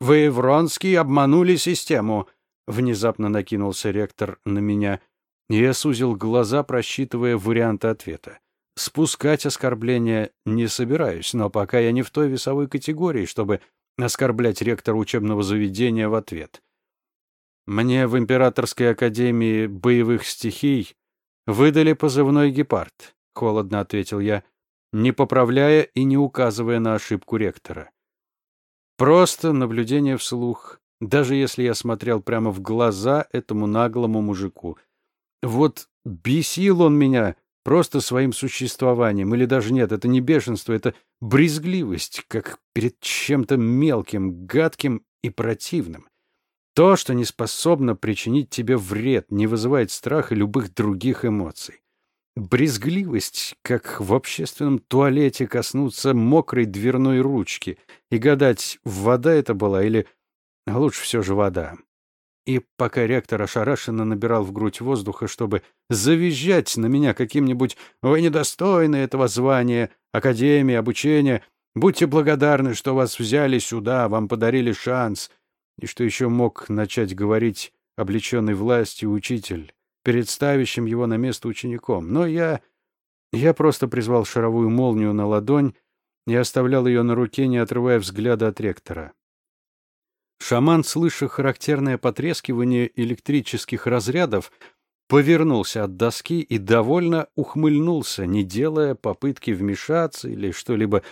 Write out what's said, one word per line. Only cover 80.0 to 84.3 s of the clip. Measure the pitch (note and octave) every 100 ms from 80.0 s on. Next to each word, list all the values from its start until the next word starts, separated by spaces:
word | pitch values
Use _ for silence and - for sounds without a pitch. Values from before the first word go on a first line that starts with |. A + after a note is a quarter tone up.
перед | - A#2+ A2+
ставящим | - C#3+ C#3 B2 - A2+
его | A#2 A#2+
на | A2
место | B2+ - A#2+
учеником. | G#2 B2 A#2+ - G2+ E2
Но | C3 E3+
я... | D#3+ E3 D3+ _ _ _ _ _ _ -
я | A2 D3+
просто | D#3+ D#3 C#3 B2+
призвал | A#2+ A2 A#2+
шаровую | G#2